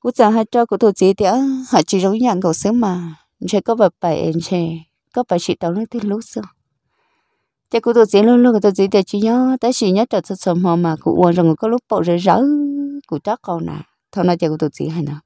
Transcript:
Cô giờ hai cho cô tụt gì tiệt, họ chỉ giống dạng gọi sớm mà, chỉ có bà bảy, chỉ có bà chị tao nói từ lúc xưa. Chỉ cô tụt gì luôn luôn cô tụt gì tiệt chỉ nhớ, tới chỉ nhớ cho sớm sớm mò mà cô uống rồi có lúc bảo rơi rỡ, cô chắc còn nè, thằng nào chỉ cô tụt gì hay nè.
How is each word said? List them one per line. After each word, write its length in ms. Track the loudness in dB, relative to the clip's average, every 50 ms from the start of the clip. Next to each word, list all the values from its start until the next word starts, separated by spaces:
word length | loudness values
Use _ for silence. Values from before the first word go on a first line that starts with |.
Cô 100 | _ -6 0
giờ 140 | 2 2 4
hai 160 | 4 0 -2 0
cho 160 | 0 -2 0
cô 100 | 0 0
tụt 200 | 2 2 2 2
gì 180 | 4 2 2 2
tiệt, 200 | 2 0 0 0 0 0 -2 -4 -6 -6 0
họ 140 | 2 2 2
chỉ 140 | 2 0 0
giống 200 | 0 0 0 0
dạng 200 | 0 0 0 0
gọi 140 | 0 -2 -2
sớm 260 | 0 -2 -2 0 0
mà, 340 | 0 -2 -4 -6 -8 -10 -14 _ _ _ _ _ -8
chỉ 140 | -2 -2 -2
có 140 | 0 0 0
bà 140 | 2 2 2 2 _
bảy, 320 | -4 -2 -2 -2 -2 -2 -4 -4 -4
chỉ 360 | -4 -4 -4 -4 -4 -6 -10 -14 _ _ _ _ _ _
có 100 | -6 -2 _
bà 100 | -2 -2
chị 160 | -2 -4 -6
tao 180 | -4 -4 -4 -4
nói 140 | -4 -6 -6
từ 100 | -8 -8 -6
lúc 180 | -4 -6 -6 -8
xưa. 180 | -10 -12 -12 -12 -12 _ _ _ _ _ _ _ _ _ _ _ _ _ _ _ _ _ _ _ _ _ _ _ _
Chỉ 100 | -6 -2
cô 120 | 0 2 4
tụt 160 | 4 4 4
gì 140 | 4 4 4
luôn 200 | 6 6 6 4
luôn 100 | 4 4
cô 80 | 4
tụt 140 | 2 0 2
gì 140 | 2 -2 2
tiệt 160 | 2 0 0
chỉ 140 | 0 -4 -2
nhớ, 360 | 0 0 2 2 2 0 0 0
tới 120 | -2 -2 -2
chỉ 180 | 0 0 0
nhớ 140 | 2 2 0 0
cho 100 | -2 -4 -4
sớm 120 | -4 -10
sớm 260 | -6 -2 -2 0 0 0
mò 140 | 0 0
mà 200 | 0 0 0 -2 -2
cô 140 | -2 -2 2
uống 160 | 4 4 4 4
rồi 240 | 4 2 2 2
có 120 | 0 -2 -2
lúc 140 | -2 -2 _ _
bảo 120 | -4 -2
rơi 180 | 0 0 -2 0
rỡ, 220 | 2 2 2 4 2 0 0 0 -2 -4 -4 -6 -8 -8 -10 -12 -10
cô 120 | _ -10 -8
chắc 200 | _ -6 -8 -6 _
còn 240 | -8 -6 -6 -6
nè, 100 | -8 -10 -12 -14 _ _ _ _ _ -6
thằng 140 | -2 0
nào 100 | 0 0
chỉ 100 | 0 -2 -4
cô 80 | -2
tụt 180 | -2 -4 -6 _
gì 140 | -6 -8 -8
hay 140 | -6 -6 -6
nè. 120 | -6 -8 -12 _